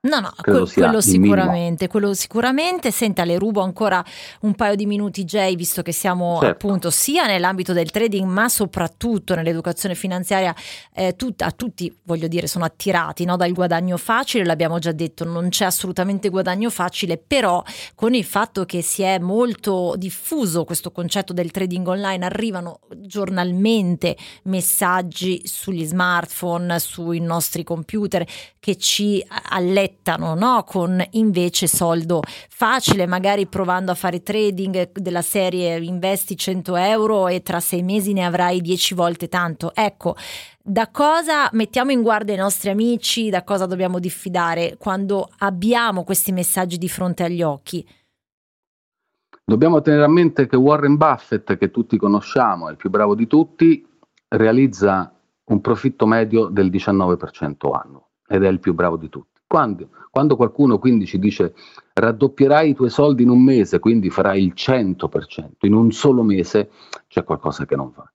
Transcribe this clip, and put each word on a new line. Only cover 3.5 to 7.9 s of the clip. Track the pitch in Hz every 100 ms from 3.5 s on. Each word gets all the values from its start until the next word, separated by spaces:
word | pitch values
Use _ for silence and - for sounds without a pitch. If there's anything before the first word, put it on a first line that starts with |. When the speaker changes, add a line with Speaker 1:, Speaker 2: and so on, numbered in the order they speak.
| 208
Speaker 1:
ancora | 190 185 214 185 165 - - -
un | 214
paio | 196 214 202
di | 208
minuti, | 208 208 190
Jay, | 180 202 190 180
visto | 170 -
che | 175
siamo | 160 196 180 175 170
Speaker 2:
Certo. | 143 - 202
Speaker 1:
appunto | 196 170
sia | 165 - 311 269
nell'ambito | 190 180 190 180
del | 175 160